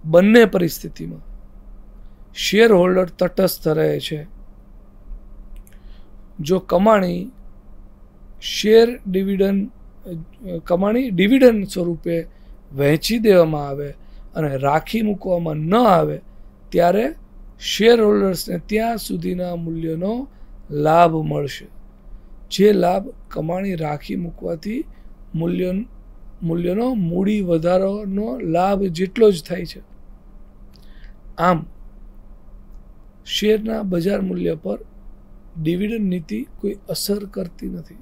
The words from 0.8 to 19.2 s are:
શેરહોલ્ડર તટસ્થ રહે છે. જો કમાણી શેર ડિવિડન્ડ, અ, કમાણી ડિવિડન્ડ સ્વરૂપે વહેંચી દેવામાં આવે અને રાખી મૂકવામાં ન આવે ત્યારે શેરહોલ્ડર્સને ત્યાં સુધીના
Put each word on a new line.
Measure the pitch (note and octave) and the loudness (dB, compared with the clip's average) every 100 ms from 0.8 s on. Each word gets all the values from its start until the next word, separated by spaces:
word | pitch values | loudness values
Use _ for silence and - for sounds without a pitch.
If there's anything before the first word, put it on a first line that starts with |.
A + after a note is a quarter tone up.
| - - - - - - - - - - - - - - - | -14 -12 -12 -12 -16 -18 -18 -20 -20 -20 -20 -20 -20 -20 -18
શેરહોલ્ડર | - - G3 A3+ F#3+ F3+ F#3 F3+ | -8 0 4 6 6 6 4 0
તટસ્થ | - F3+ - F#3 - E3 | 0 -2 2 0 0 -2
રહે | D#3 D#3 D3 | 0 0 -2
છે. | - D3+ D3 - - - - - - - - - - - - - - - - - - - - - | -6 -8 -10 -20 -20 -20 -20 -20 -20 -20 -16 -16 -16 -20 -18 -18 -18 -20 -20 -20 -20 -20 -20 -10
જો | D3 F#3 | -2 -2
કમાણી | - F3 G#3 G#3+ F3+ F3 G#3 - - - - - - - - - - - | 2 2 4 4 2 -4 -8 -14 -20 -20 -20 -20 -20 -20 -20 -20 -20 -14
શેર | - - G#3 A3 A#3 B3 G3+ | -8 -2 6 6 6 0 -4
ડિવિડન્ડ, | F#3 G3 G3 G3 G3 G#3+ - - - - | -2 -2 0 2 0 -2 -10 -20 -20 -14
અ, | E3+ E3 - G3 E3+ | -12 -14 -16 -10 -10
કમાણી | - F3 G3 A#3 C4 | -2 0 2 0 0
ડિવિડન્ડ | F3 G3 C4 B3 A3 G3 | 0 4 8 6 6 -2
સ્વરૂપે | F#3+ F3 E3 F3 E3 E3 - - - - C#3 | -4 -4 -4 -4 -4 -6 -16 -20 -20 -14 0
વહેંચી | C#3+ C3 - A3+ | 2 2 0 2
દેવામાં | G#3+ F#3 D#3+ D3+ C#3+ | 6 6 6 2 -4
આવે | C#3 C#3+ - - - - - | -6 -8 -12 -18 -18 -10 -4
અને | D3+ C3+ | -2 0
રાખી | C#3 D#3 - A3+ | 2 0 0 -2
મૂકવામાં | G#3+ F#3+ F#3+ F3 E3 D3+ | 0 -2 -2 -2 -2 -4
ન | D#3 G#3+ | 2 4
આવે | A#3+ F3 D3+ D3+ - - - - - | 6 6 2 -4 -10 -20 -20 -20 -4
ત્યારે | F3 E3+ F#3+ C4 D#4+ - - - - | 2 4 2 0 -6 -18 -20 -20 -12
શેરહોલ્ડર્સને | - - A3 A#3 G#3+ G#3 G3 E3+ - F3+ | -8 2 6 6 4 2 0 -2 -6 -8
ત્યાં | - G#3+ A3+ A3+ | -4 -2 -2 -4
સુધીના | - F#3 | -6 -6